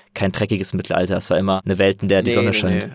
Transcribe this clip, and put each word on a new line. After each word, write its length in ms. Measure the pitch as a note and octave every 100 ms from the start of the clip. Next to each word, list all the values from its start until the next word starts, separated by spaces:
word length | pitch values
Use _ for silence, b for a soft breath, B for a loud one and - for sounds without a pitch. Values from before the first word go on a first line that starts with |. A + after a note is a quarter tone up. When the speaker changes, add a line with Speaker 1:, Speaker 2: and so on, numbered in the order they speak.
| b
Speaker 1:
kein 180 | - G2
dreckiges 420 | F#2+ G#2 G2+ F#2+
Mittelalter, 420 | F#2+ - E2+ F#2 F2+
es 140 | -
war 80 | E2
immer 220 | G2 F#2+
eine 140 | G2 F#2+
Welt, 240 | G2 F#2+
in 60 | G2
der 140 | F#2+
die 80 | F#2
Speaker 2:
Nee, 40 |
Speaker 1:
Sonne 160 | A#2+ -
Speaker 2:
nee, 40 |
Speaker 1:
scheint. 320 | G#2 F#2 F#2
Speaker 2:
nee. 40 | G2+